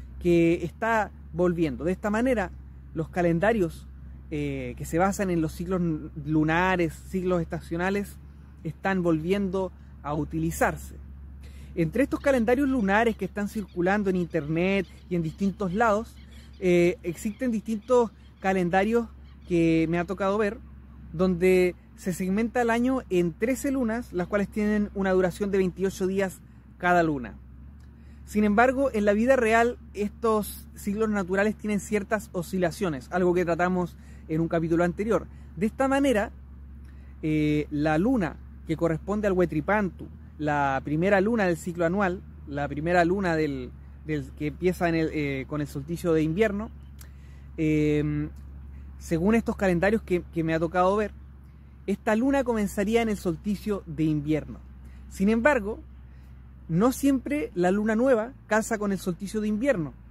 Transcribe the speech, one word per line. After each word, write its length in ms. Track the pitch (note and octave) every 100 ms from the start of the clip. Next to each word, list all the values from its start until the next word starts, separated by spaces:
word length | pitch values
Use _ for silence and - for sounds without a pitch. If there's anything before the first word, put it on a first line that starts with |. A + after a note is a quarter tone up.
| - -
que 440 | F3 E3+ E3 E3+
está 480 | E3+ - A3+ A3+ G3 - -
volviendo. 520 | D#3 F3+ E3+ D#3+ A#2+
De 80 | D3+
esta 180 | F#3 G#3
manera, 400 | G#3+ B3+ A#3 F3+ - - - -
los 160 | D#3 D#3
calendarios, 800 | F#3+ E3+ E3 G3 A#3 E3+ - - - - - -
eh, 440 | D3+ C#3+ C#3 B2 A#2+
que 60 |
se 120 | C#3+ D#3+
basan 320 | F#3+ G3 G3
en 100 | E3+
los 100 | D#3
ciclos 320 | - F3 F#3 E3+ D#3 D#3 -
lunares, 720 | C#3+ D#3 D#3 E3 F#3 F#3 E3 - -
ciclos 340 | F#3+ F3+ F3+
estacionales, 760 | E3 E3 - E3 F#3 G3+ G3 - - - - -
están 400 | E3 - F#3+ F#3+
volviendo 680 | E3+ D#3+ E3 G3+ G3 F#3+ F#3 - - -
a 100 | C#3+
utilizarse. 800 | D3+ D3 D#3+ E3 - A3+ - - - - - - - - - -
Entre 300 | - D#3+ A3+
estos 160 | C#4 D#4
calendarios 480 | C#4+ C4 A3 B3+ C#4+
lunares 480 | C4 F#3+ G3+ A#3 G#3+
que 80 |
están 240 | F3+ - G3+
circulando 600 | A3 F3+ F3+ F3 G#3 G3
en 60 |
internet 720 | F#3 E3+ E3+ C#3+ D#3+ F3+ G3 - - -
y 80 | F3
en 60 |
distintos 520 | D#3+ - G3 F3 G3
lados, 400 | F#3+ A#3 G#3 A#3 - - - - -
eh, 360 | F#3 F3 F3 F3+
existen 480 | F3 D#3+ A3+ G3+ C4
distintos 640 | A3 G#3 A3 A#3 B3 A3+ - - -
calendarios 720 | F#3+ F#3+ F3 F#3+ G#3 A#3 A3+ - - - -
que 400 | F3 E3 E3 D#3+
me 80 | E3+
ha 60 |
tocado 340 | F3 F#3 G3 G#3
ver, 200 | G#3 A3+ - - - - -
donde 600 | D#3+ F#3 E3+ F#3 F#3 F3+ E3+ - -
se 160 | -
segmenta 500 | E3 F#3 G3 A#3 B3
el 80 | A#3
año 300 | A3+ B3 C4 -
en 220 | F3+ F3
trece 400 | D#3+ A3+ C4+ C#4
lunas, 400 | C4+ A#3 A3+ A#3+
las 160 | F3 F3
cuales 200 | G#3 G3
tienen 420 | A3 G#3 G#3+ G#3
una 160 | G3+ F#3+
duración 400 | F#3 F3+ E3+ G3+
de 80 | F#3+
veintiocho 480 | F#3 F3 F#3+ F#3 F#3
días 340 | F#3+ F#3+ - - - - -
cada 240 | F3+ F3+
luna. 320 | E3 C#3+ A2+ - - - - - - - - - -
Sin 180 | G#3
embargo, 460 | G#3 G#3 B3 C4 C4+
en 140 | A3 G#3
la 60 |
vida 220 | G#3 A#3+
real, 420 | C4 A3 A3+ A#3 A#3+ -
estos 760 | F#3+ G#3 - A3+ G#3+ G3 - - -
ciclos 320 | - G3+ A3
naturales 480 | G#3 F3 G3 G#3 G#3+
tienen 240 | G#3 G#3
ciertas 500 | - G#3 G3+ G#3+ -
oscilaciones, 800 | F#3 E3 F#3+ F3 D3 G3 C#3 -
algo 240 | F3+ F3+
que 100 | F3
tratamos 520 | E3+ E3 F3+ F#3 F3 - - - -
en 120 | D#3+
un 60 | E3
capítulo 380 | E3+ D#3+ E3
anterior. 420 | F3 F3 G#3 F#3 - - - -
De 100 | A3
esta 220 | - C4+
manera, 420 | C4+ C#4 A3 F3 - - - - - - - - -
eh, 460 | D#3+ D#3 D3+ D3+ D3
la 260 | D3 D#3 D#3
luna 380 | G#3+ C4 E3 - - -
que 120 | - D3+
corresponde 500 | E3 D#3+ - G#3 G#3
al 60 |
Huetripantu, 720 | F3+ F3 D#3 D3 G#3 G3 - - - - -
la 420 | D3+ D3 C#3 C3+
primera 360 | C#3 D3+ F#3 G3
luna 260 | G3 A#3+ F#3
del 100 | E3
ciclo 280 | - E3+
anual, 380 | E3 F#3+ G3 F#3 - - -
la 220 | C#3+ C#3+
primera 360 | C#3+ D#3+ F3+
luna 300 | E3+ G3 F#3
del, 380 | D#3+ D#3 C3+ B2 - - - -
del 240 | D3+ C3 -
que 80 | D3+
empieza 420 | C#3+ F3+ F3 F3
en 60 |
el, 160 | E3 D#3+
eh, 340 | D3+ C#3+ C3+ B2+
con 120 | D3+
el 60 | C#3+
solsticio 460 | D3 C#3 E3+ F3
de 100 | D#3+
invierno, 480 | D#3 D#3+ A3 G3+ A3+ - - - - - - - - -
eh, 720 | D#3 D3+ D3+ D3+ D3+ D3 D3+ - - - - - - -
según 340 | - E3 F#3
estos 220 | A3+ A3 -
calendarios 440 | G3 F3 F#3 A3
que, 200 | - F3+ -
que 120 | E3+
me 100 | D#3+
ha 60 | D#3+
tocado 340 | E3 F3+ F#3
ver, 160 | G3+ G#3 - - - - - - - -
esta 260 | G3+ -
luna 300 | G#3+ C4+ C#4
comenzaría 580 | B3 A3+ G3 - G3+ A#3
en 60 | A3+
el 80 | G#3
solsticio 680 | F#3+ D#3 G#3 G3 G#3+ G3 -
de 180 | D3
invierno. 560 | D#3 D3+ D3 D3+ C3+ G#2 - - - - -
Sin 200 | - G3
embargo, 520 | A3+ C4 C#4 G3 A#3+ - - - - - - - - -
no 240 | E3 A#3+
siempre 580 | B3 C#4 C4+ - D4 - F3+
la 160 | F3+
luna 240 | G3+ G#3+ G#3+
nueva 360 | C4 A#3 A3+ - -
calza 320 | G#3+ G#3+ A3
con 140 | G3+
el 60 | F#3+
solsticio 420 | - E3+ G3 G#3+
de 80 | G#3+
invierno, 440 | G#3 C#4 G#3+ D3 - -